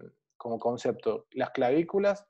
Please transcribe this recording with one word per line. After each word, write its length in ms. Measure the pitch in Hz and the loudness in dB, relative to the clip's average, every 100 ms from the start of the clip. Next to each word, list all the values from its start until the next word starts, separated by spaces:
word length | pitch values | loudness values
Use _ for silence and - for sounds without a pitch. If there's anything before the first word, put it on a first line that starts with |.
| - _ _ _ | -16 _ _ _
como 240 | 117 117 | -8 -2
concepto, 680 | 120 120 - 113 110 107 - | -2 0 -2 -2 -2 -4 -6
las 200 | - 127 | -4 -4
clavículas, 760 | - 123 147 170 202 202 196 | 0 2 4 2 2 2 0